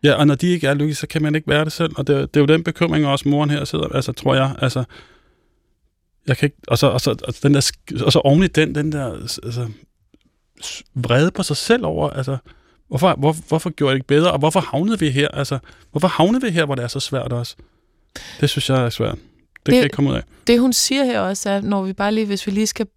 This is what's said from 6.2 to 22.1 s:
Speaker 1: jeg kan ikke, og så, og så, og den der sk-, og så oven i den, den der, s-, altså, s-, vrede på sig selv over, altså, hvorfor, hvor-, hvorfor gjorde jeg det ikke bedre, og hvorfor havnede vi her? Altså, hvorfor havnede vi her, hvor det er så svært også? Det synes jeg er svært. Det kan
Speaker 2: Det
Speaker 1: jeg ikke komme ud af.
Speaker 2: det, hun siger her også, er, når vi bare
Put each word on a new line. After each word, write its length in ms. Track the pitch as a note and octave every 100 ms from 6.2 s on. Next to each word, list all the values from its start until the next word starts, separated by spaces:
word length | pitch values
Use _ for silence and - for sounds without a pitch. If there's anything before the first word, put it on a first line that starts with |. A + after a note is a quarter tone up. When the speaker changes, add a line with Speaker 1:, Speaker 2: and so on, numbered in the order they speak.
| -
Speaker 1:
jeg 100 | B2+
kan 80 | D3
ikke, 100 | _ -
og 100 | B2
så, 100 | C#3
og 140 | B2+
så, 140 | - A#2
og 100 | - B2+
den 100 | C#3+
der 80 | C#3+
sk-, 420 | - - - - -
og 60 |
så 80 | D#3+
oven 240 | C#3 D3
i 40 | F#3+
den, 280 | - D#3 D3
den 160 | D3+
der, 360 | D3+ B2+ F2 A2+
s-, 120 | -
altså, 240 | A2+ A#2+ A#2 G#2+ _ _ _ _ _ _ _ _
s-, 200 | - - - -
vrede 360 | A2+ A#2+ E3
på 120 | -
sig 140 | F3+ D3
selv 280 | - A#3+ F3
over, 240 | D#3 D3+
altså, 280 | C3+ C3 C3+ - - _ _ _
hvorfor, 280 | C3 F3+ C3+
hvor-, 200 | C#3+ D#3+ -
hvorfor 220 | D#3+ E3+
gjorde 200 | D3+ C#3+
jeg 20 | C3+
det 40 |
ikke 80 | C3
bedre, 240 | C#3+ F3
og 80 | D3+
hvorfor 200 | D3+ F#3+
havnede 400 | - C#3 F#3+ A3+
vi 100 | D#3
her? 180 | C3+ D3
Altså, 320 | C#3 C#3 C3+ - - _
hvorfor 160 | D3+ F3+
havnede 340 | - E3+ B3 B3+
vi 40 |
her, 140 | E3+ D3+
hvor 100 | C3+
det 80 |
er 40 | A#2+
så 120 | C#3
svært 340 | - C3+ B2
også? 220 | A#2+ A#2 - - _ _ _ _ - - -
Det 80 | D3
synes 200 | - -
jeg 160 | C3 A#2+
er 40 |
svært. 260 | - A2 -
Det 60 | - _ _ - -
kan 60 |
Speaker 2:
Det 40 | B3
Speaker 1:
jeg 80 |
ikke 120 | G3+ -
komme 140 | C#3+
ud 40 | B2+
af. 80 | - _ -
Speaker 2:
det, 120 | A#3+
hun 140 | C4
siger 300 | A#3+ - C4+
her 160 | C4 A3+
også, 300 | F#3 G3 G#3
er, 120 | G3+
når 220 | G#3 G3+
vi 100 | F#3+
bare 180 | F#3+ G3+